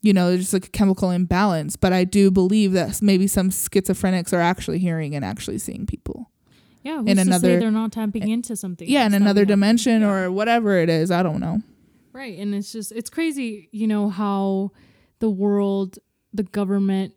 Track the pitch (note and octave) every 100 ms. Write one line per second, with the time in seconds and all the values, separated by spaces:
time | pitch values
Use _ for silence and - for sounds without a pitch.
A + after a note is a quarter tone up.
0 | G#3 G3 F3+ F3+ F#3+ F#3+ - - G3 F#3+
1 | F#3 F3+ F3+ F3+ G#3 E3 D3 - F#3+ F#3
2 | F3+ G#3 G3 F#3+ F#3 G#3+ G3+ F#3 D3+ -
3 | G3+ F#3+ G3 - F#3+ F#3 - G3+ F#3+ F#3
4 | F#3+ F#3 F3 F3+ E3+ F#3 - E3 F3+ E3
5 | D3+ D3 G2 G#2 - - - - G#3 -
6 | - - A#3+ _ _ _ _ _ - D#4
7 | G3+ G3 F#3 F3+ - G#3 A3 G#3+ A3+ A3+
8 | A3 A3 G3+ A3+ A#3+ G#3+ F#3 F3 E3+ C#4
9 | A3 G3+ G3+ G3+ G3+ G3+ G3 A#3 B3 A3+
10 | G#3 F#3+ F#3 F#3 A3 A#3 G#3+ F#3+ E3 E3
11 | E3+ F3 F#3 D#3 - F#3+ - _ _ _
12 | _ B3+ C4+ F3+ G3+ G3+ D4+ A3+ G3+ A3+
13 | - - E4 C#4 A#3+ G#3 D#3+ G#3+ A3 G#3
14 | G#3 F#3 G#3 G3 G3 G3 G3 _ _ _
15 | _ _ A3 F#3+ G3+ G3+ G3+ G3 F#3+ -
16 | _ _ _ G#3 G3 G3+ G3 G3 G3 F#3+
17 | F#3+